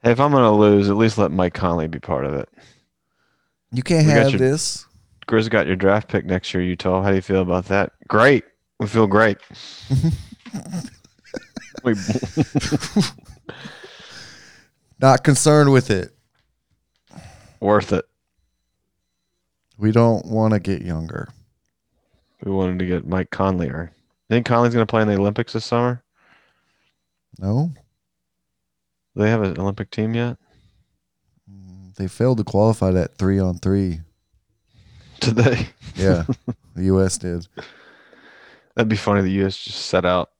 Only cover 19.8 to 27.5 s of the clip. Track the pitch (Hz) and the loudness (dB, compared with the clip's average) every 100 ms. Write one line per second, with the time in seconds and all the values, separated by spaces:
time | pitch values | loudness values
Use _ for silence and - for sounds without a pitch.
19.8 | 104 113 117 110 - 110 110 107 90 95 | 0 4 2 0 -2 0 2 0 -2 -6
20.8 | 87 80 80 - - - _ _ _ _ | -6 -8 -8 -10 -12 -18 _ _ _ _
21.8 | _ _ _ _ _ _ 101 98 92 92 | _ _ _ _ _ _ -6 -2 -2 -2
22.8 | 90 90 - 92 90 - 95 90 80 69 | -4 -4 -4 -6 -6 -2 -2 0 -4 -6
23.8 | 82 _ _ _ _ 113 117 120 120 117 | -12 _ _ _ _ -2 2 2 2 2
24.8 | 110 113 107 101 101 104 117 120 - 117 | 0 0 0 2 0 -2 -6 -8 -4 -2
25.8 | 123 123 _ _ _ _ _ _ _ _ | -2 -4 _ _ _ _ _ _ _ _
26.8 | _ _ _ _ _ - 95 | _ _ _ _ _ -8 -4